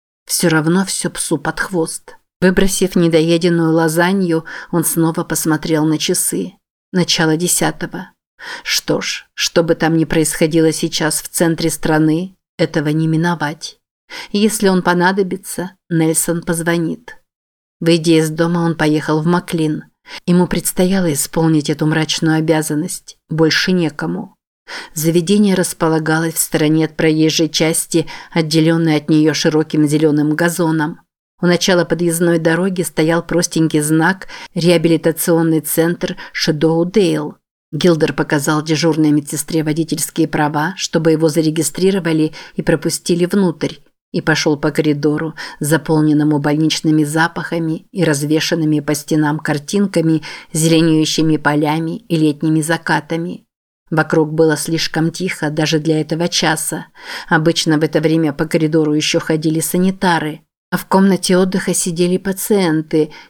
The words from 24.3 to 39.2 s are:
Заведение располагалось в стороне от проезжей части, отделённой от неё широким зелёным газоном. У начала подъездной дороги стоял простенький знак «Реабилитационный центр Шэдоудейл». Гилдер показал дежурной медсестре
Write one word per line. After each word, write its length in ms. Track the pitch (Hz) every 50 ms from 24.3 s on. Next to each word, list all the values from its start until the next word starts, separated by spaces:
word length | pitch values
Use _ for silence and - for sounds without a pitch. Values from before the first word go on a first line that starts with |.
| _ _ _ _ _ _ _ - - - - - -
Заведение 640 | 165 151 165 160 175 170 165 202 208 208 202 185
располагалось 800 | 180 175 - - - 175 160 160 160 156 160 156 160 165 165 160
в 60 | -
стороне 460 | - - - 156 156 151 156 160 156
от 100 | 151 -
проезжей 540 | - 156 160 156 156 156 160 156 165 165 156
части, 580 | 160 - 165 156 165 - - - - 170 160 - - - - -
отделённой 640 | - 170 160 151 156 160 156 160 165 165 165 160 156
от 120 | 151 151 -
неё 240 | 160 156 151 156 147
широким 540 | - - 165 151 156 156 156 - 156 151
зелёным 480 | 147 147 151 156 156 147 151 147 151 151
газоном. 640 | 151 170 175 165 180 175 160 160 160 151 165 175 - _ _ _ _ _ _ _ _
У 60 | 175
начала 380 | 175 175 170 - - 196 254 -
подъездной 520 | - 170 165 175 170 165 170 180 170 170
дороги 460 | 165 160 165 160 165 180 196 180 180 165
стоял 420 | - - - 156 160 165 170 165
простенький 560 | - 165 165 170 165 - 170 160 156 160 151
знак 460 | 147 151 156 160 160 170 190 190 - - - - - - -
«Реабилитационный 1080 | 180 156 175 175 170 156 170 165 156 - 170 160 - - - 170 165 165 165 160 160
центр 540 | 151 - - - 160 170 180 - - - 180 - - - -
Шэдоудейл». 1040 | - - - 160 147 160 160 160 165 170 180 185 220 190 165 156 151 151 147 - - _ _ _ _ _ _
Гилдер 420 | - 147 135 180 170 156 160 151 143
показал 480 | - 151 - 160 151 139 165 156 151
дежурной 500 | 151 156 160 143 160 165 151 160 156 151
медсестре 520 | 147 151